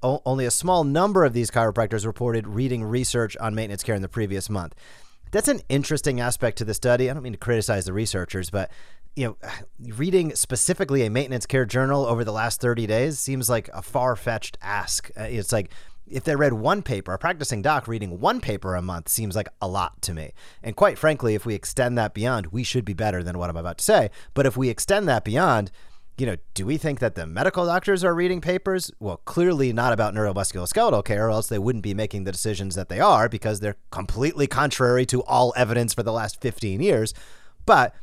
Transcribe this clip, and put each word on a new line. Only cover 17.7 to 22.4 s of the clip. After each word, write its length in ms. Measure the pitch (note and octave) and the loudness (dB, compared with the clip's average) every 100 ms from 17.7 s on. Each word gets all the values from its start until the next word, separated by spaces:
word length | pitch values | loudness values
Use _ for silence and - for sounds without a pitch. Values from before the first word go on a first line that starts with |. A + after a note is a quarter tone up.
| C#3+ A2+ | 0 -2
reading 360 | A2+ G2 F2 | -4 -6 0
one 180 | E3 B3 | 0 0
paper 360 | - G2+ F#2 F2+ | -2 -4 -2 -2
a 60 | |
month 280 | F#2 E2+ - | -4 -6 -4
seems 260 | - G#2 G#2 | -2 -2 -4
like 140 | - - | -4 -6
a 60 | F#2+ | -4
lot 340 | G2 F2 - | -2 -2 -4
to 100 | - | -8
me. 180 | D#2+ D2+ - - - | -8 -10 -14 -16 -10
And 140 | A2+ - | -8 2
quite 220 | G3+ - | 2 4
frankly, 380 | D#3 D3 A#2+ G#2 | 2 2 0 0
if 100 | A#2 | -2
we 80 | |
extend 440 | G2+ - - B2 A#2+ | -6 -4 0 2 2
that 160 | G#2+ | 0
beyond, 340 | G#2 B2 A#2 | 0 -2 -2